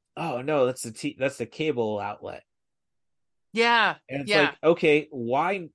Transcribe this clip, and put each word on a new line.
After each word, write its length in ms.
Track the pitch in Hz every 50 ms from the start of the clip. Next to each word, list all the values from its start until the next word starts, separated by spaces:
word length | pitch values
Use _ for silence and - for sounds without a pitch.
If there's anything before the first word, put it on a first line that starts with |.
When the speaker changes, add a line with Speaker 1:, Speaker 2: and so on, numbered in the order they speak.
| _ _ -
Speaker 1:
"Oh, 260 | - 165 160 131 120 131
no, 240 | 147 156 143 127
that's 160 | 127 127 - -
the 80 | 120
t-, 240 | 110 - - 147 -
that's 200 | - 131 135 -
the 80 | - 120
cable 520 | - - - 156 156 139 120 113 107 107 101
outlet." 440 | 101 101 - - - - - - - _ _ _ _ _ _ _ _ _ _ _ _ _ _ _ _ _ _ _ _ _
Speaker 2:
Yeah, 440 | - 220 233 233 233 233 214 185 156 - _
Speaker 1:
And 140 | - 131 143
it's 80 | 139 127
Speaker 2:
yeah. 120 | 208 196
Speaker 1:
like, 160 | 185 160 139 - -
okay, 440 | 156 170 - - 156 147 151 147 -
why, 580 | 151 131 117 117 127 139 160 180 202 190 170 -